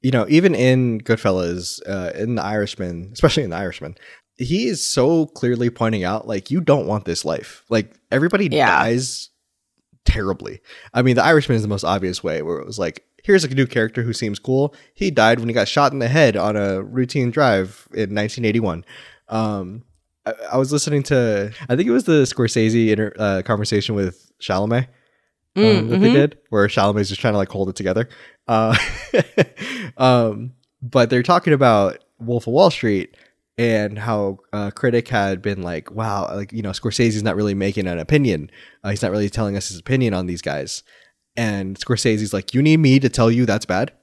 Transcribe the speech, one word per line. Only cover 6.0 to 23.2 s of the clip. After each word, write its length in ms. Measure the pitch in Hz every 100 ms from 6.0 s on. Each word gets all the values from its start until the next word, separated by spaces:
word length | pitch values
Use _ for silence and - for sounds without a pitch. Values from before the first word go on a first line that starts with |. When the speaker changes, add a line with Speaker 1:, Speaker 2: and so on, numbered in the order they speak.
Speaker 1:
out, 220 | 90 107 -
like, 240 | 104 -
"You 120 | 151
don't 240 | 160 143 85
want 180 | 104
this 220 | 98 82 78
life." 360 | 78 - - _
Like, 240 | 113 104 _ _
everybody 380 | 135 165 190 143
Speaker 2:
Yeah. 160 | 147 123 80
Speaker 1:
dies 500 | 113 120 127 - - _ _ _ _ _ _ _ -
terribly. 560 | 117 95 95 - - _ - -
I 80 | -
mean, 120 | 127 120
The 60 |
Irishman 340 | 156 160 139 117
is 60 |
the 60 | 104
most 160 | 101
obvious 400 | - 95 92 90
way, 160 | 87 78
where 160 | 78 80
it 100 | -
was 120 | 110
like, 260 | 85 - _ _
"Here's 220 | - 190
a 40 | 156
new 120 | 135 127
character 360 | 123 110 -
who 120 | 117
seems 240 | 110 110 101
cool." 360 | - 131 143 - _
He 160 | - 196
died 280 | 131 110 120
when 100 | 117
he 40 |
got 140 | 117 101
shot 240 | - 143
in 60 | 139
the 100 | 117
head 300 | 147 139 101
on 180 | 98 107
a 260 | 101 95
routine 480 | 98 120 127 151 123
drive 560 | 120 135 98 95 - _
in 220 | - 101
nineteen 320 | 107 104 - 113
eighty-one. 400 | 113 107 82 - - - _ _
Um, 540 | 110 110 104 92 107 _ _ _ _
I, 80 | - 110 104
I 40 | 127
was 160 | 135
listening 300 | 147 151 147
to, 480 | 135 135 117 101 104 110 135
I 80 | 131
think 100 | 208
it 60 |
was 120 | 247
the 180 | 202 156
Scorsese 680 | 131 - 117 - 110 117 113
inter-, 240 | 104 107
uh, 240 | -